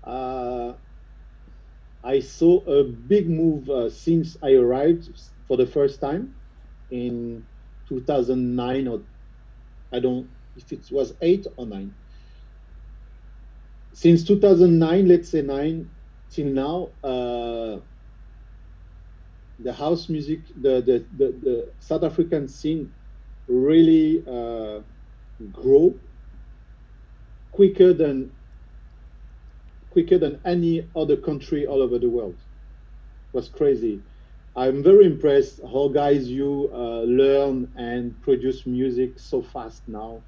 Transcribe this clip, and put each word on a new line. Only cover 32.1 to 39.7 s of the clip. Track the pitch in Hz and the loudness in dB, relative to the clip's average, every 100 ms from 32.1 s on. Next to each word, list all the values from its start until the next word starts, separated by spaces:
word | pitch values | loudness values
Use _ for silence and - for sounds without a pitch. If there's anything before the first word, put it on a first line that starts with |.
| 120 104 87 | -4 -6 -14
It | - - - - - - - - - 127 | -20 -20 -20 -20 -20 -20 -20 -20 -10 -10
was | - | -10
crazy. | - 147 131 113 101 - - - - - | -2 0 0 -2 -8 -14 -20 -20 -20 -16
I'm | 127 131 135 | -4 -2 2
very | 151 202 190 | 6 8 8
impressed | 151 151 139 135 - | 6 2 2 2 -6
how | - 123 139 | -8 -2 0
guys | 143 143 143 123 | 0 2 0 0
you, | 131 139 143 143 | -4 -4 -4 -6
uh, | 120 120 117 | -6 -8 -4
learn | 117 127 139 139 139 131 123 | 0 4 4 4 0 -4 -8
and | - 120 123 120 117 | -10 -8 -8 -8 -10
produce | - 127 127 127 | -2 -2 -2 -6
music | 127 123 131 123 - - | -6 -4 -4 -2 -4 -6
so | - 135 | -8 -8
fast | - 127 110 | -8 -16 -16